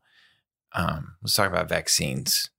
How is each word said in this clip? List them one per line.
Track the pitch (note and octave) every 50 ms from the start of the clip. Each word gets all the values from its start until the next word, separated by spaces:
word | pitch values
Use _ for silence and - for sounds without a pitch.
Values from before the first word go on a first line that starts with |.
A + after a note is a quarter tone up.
| _ _ _ _ - _ _ _ _ _ _ _ _ _ -
Um, | F2 F2 D#2+ D#2 D#2 - - F2+ -
let's | A2 G#2+ -
talk | - G2+ F#2+
about | F2 E2 E2 E2
vaccines. | E2+ E2 - - - - E2 C#2+ C2 C2+ C3 - - - - - _